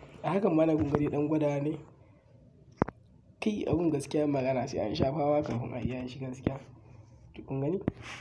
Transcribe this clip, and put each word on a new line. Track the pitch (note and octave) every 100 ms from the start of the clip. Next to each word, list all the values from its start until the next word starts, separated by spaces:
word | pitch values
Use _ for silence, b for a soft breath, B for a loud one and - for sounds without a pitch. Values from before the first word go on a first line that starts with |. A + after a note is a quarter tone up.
| - -
A | D3+
hakan | F#3+ G3+
ma | D#3
na | D#3+ D#3
kun | C#3+
gani | D3 D3
ɗan | C#3+ D3+
gwada | D#3 D3 C#3+
ne. | D3 - - - b b b - - - - - - - - - - -
Kai | G#3+ G#3 -
abin | D#3 E3+
gaskiyar | C#3+ - D#3 D3
magana | C#3 B2+ C3 A#2
sai | D#2+
an | G#2
sha | G2 C3+
fama | D3+ D3 D3
kafin | - A#2+ B2
a | B2
iya | A#2 B2+ B2+
shi | B2+
gaskiya. | C3 B2+ - C3+ - - b b b b b
To, | -
kun | - C3+
gani? | C#3+ F#3+ - B B B